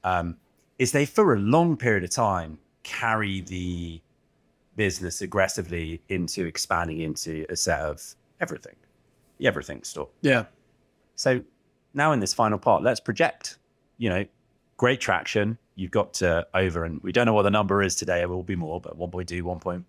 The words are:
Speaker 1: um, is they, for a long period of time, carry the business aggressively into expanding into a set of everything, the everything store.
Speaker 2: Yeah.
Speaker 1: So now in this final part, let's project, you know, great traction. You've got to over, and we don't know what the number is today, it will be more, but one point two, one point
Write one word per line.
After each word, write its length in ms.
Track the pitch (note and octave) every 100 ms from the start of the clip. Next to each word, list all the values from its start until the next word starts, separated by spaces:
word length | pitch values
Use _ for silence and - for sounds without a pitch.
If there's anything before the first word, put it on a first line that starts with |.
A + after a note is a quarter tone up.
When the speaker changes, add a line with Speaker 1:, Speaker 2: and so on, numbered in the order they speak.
Speaker 1:
um, 340 | F#2 F2+ E2+ E2 _ _ _ -
is 140 | B2
they, 120 | C#3+ C#3+
for 280 | - G3+
a 40 | G#2+
long 400 | G#2 D#3 E3+ D3
period 260 | B2 G#2
of 60 | F2+
time, 500 | - G#2+ F2+ D#2+ D#2 _ _
carry 580 | - - A#2 A2 G2+ F#2+
the 600 | F2 F#2 F2+ F2 E2+ E2 _ _ _ _ _ _ _ -
business 460 | G2+ - F#2 -
aggressively 800 | F#2 G2 F#2+ - E2 E2+ D#2+ E2 -
into 380 | F#2+ E2+ - E2+
expanding 560 | - - E2+ E2+ D#2+
into 440 | D#2+ D2+ E2 D#2 D#2+
a 60 | F2
set 260 | - D2+
of 340 | D#2 D#2 - - _ -
everything, 360 | F3 - - - _ _ _ _ _ -
the 100 | B2
everything 360 | D2+ - C#2
store. 260 | - D#2 - _
Speaker 2:
Yeah. 240 | C#3+ B2 - _ _ _ _ _ _ -
Speaker 1:
So 280 | C3+ B2+ - _ _ _ _
now 200 | C#3 D3+
in 80 | C3+
this 120 | F#2+
final 240 | - A2 G#2
part, 260 | B2+ F2
let's 180 | G#2 A2+
project, 560 | - A2 E3 - - - _ _ _ -
you 120 | A#2
know, 160 | F2+ G2+ _ _ _ _ -
great 240 | B2 C3+
traction. 560 | - F2+ - G#2+ G#2 A2+ _ -
You've 160 | F#2
got 220 | A2 G2 -
to 320 | F2+ E2 -
over, 320 | F#2 F#2+ E2 E2
and 160 | D2+
we 80 | F#2
don't 140 | G2+ A#2
know 80 |
what 100 | G#2
the 80 | G2+
number 300 | G#2+ G2+ G2+
is 140 | F#2+ -
today, 260 | - F2
it 80 | F2+
will 140 | F2+
be 120 | F2+ F2+
more, 240 | D#2 F2
but 180 | D#2 D#2
one 140 | F2
point 180 | F2+ F2+
two, 140 | F2
one 160 | F2 F2+
point 260 | F#2 F2+